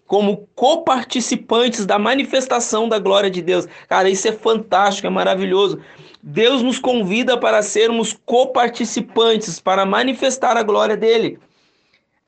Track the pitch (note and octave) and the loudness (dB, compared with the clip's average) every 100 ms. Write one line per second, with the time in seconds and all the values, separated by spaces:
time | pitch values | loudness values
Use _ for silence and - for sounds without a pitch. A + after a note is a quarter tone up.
0 | - G3 G3+ G3+ - - B3 E4 - - | -2 0 2 -2 -8 0 2 2 0 -2
1 | - B3+ A3+ B3+ - A3+ B3 A3+ G3 G#3 | -2 -6 -4 -6 0 0 2 -2 -2 0
2 | G#3+ C#4 - C4 B3+ A#3+ A3+ G#3+ A3+ G#3+ | 0 0 0 -2 -2 -2 -2 -2 0 -2
3 | F#3+ G3 G3 F3+ E3 F3+ F3 - - F#3 | 2 2 0 -2 -2 -2 -2 -12 -4 0
4 | F#3+ F#3+ A3 A3 A#3 A3 A3 F3+ G#3 G3+ | 2 0 -2 -2 0 -2 0 2 2 0
5 | F3+ F#3 F#3 F#3+ G3 F#3 G3+ D3+ - - | -4 -2 0 0 0 0 0 -2 -12 -20
6 | - - D3 D3 A3+ C4+ B3 A3+ B3+ B3 | -20 -20 -8 0 2 2 0 -2 -2 0
7 | F#3 G#3+ B3+ A#3+ A3+ A3 G#3 G#3 A3+ A#3 | 0 0 0 0 2 0 0 0 0 0
8 | A3 - - A#3+ C4 B3+ A#3+ A#3+ A3+ - | -4 -6 0 2 2 0 0 -2 -6 -6
9 | - - A3+ A3 A3 E3 - F#3+ G3 G#3 | -4 0 2 2 -2 -6 0 0 2 0
10 | B3 A#3+ C4+ B3+ - A#3 G#3+ G3+ G#3+ G#3 | 0 -2 -2 0 0 0 0 0 0 0
11 | A3 A3+ F#3+ - _ _ _ _ _ _ | 2 2 0 -6 _ _ _ _ _ _
12 | _ _ | _ _